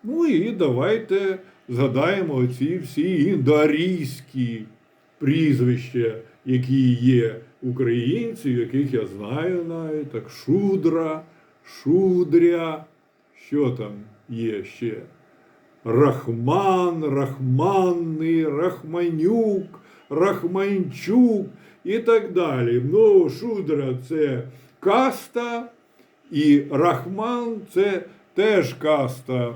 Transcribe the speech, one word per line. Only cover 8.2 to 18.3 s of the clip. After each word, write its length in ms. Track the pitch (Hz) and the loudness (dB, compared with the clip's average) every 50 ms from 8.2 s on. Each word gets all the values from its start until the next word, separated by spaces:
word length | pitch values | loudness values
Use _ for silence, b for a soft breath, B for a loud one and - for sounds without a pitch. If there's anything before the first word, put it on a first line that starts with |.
| 233 226 196 - - 139 123 120 | -4 -6 -8 -6 -4 -2 -2 -2
яких 360 | 117 113 127 139 143 131 127 | -2 -2 -2 -2 -2 0 -2
я 120 | 113 104 | -4 -4
знаю 580 | 90 92 101 104 104 131 151 160 185 185 175 170 165 | -4 -10 -12 -8 -8 -6 -4 -4 -2 -4 -4 -4 -6
навіть, 420 | 165 165 165 156 156 151 143 127 | -8 -8 -6 -6 -6 -8 -8 -8
так, 200 | - 113 - - | -10 -12 -12 -12
Шудра, 920 | - - - - 156 196 202 196 190 170 147 165 160 165 165 156 156 165 165 b b b b b b b _ | -20 -12 -2 0 0 2 2 0 0 2 0 0 0 0 -2 -4 -6 -8 -10 b b b b b b b _
Шудря, 1200 | - - - - 135 160 185 190 190 180 175 175 147 160 170 170 170 175 170 165 160 160 165 160 _ _ _ _ _ _ _ _ _ _ _ - | -20 -20 -8 0 2 2 4 4 4 2 2 2 4 4 4 4 4 2 2 -2 -6 -6 -10 -14 _ _ _ _ _ _ _ _ _ _ _ -10
що 240 | - 143 147 143 123 | -4 -2 0 0 0
там 220 | 123 117 107 104 104 101 104 - - _ _ - | -2 -4 -8 -10 -12 -16 -18 -20 -20 _ _ -12
є 360 | 117 113 113 113 107 101 90 | -8 -6 -4 -4 -4 -6 -8
ще? 380 | - - - 120 117 107 117 - - - _ _ b b b b b b b b b b _ _ | -12 -12 -8 -8 -8 -8 -8 -14 -18 -20 _ _ b b b b b b b b b b _ _
Рахман, 1200 | 117 113 127 147 139 127 127 - 120 117 117 120 135 160 190 196 190 190 185 180 175 170 160 156 | 0 2 4 4 4 2 -2 -6 -6 -6 -4 -2 0 0 2 2 2 2 2 0 0 -2 -2 -4
Рахманний, 1400 | 143 135 139 139 135 139 139 135 127 127 135 160 190 196 190 185 180 175 170 170 165 156 156 160 165 | -2 -2 -2 -4 -4 -6 -6 -2 0 0 2 2 2 2 2 2 2 0 -2 -2 -4 -4 -4 0 0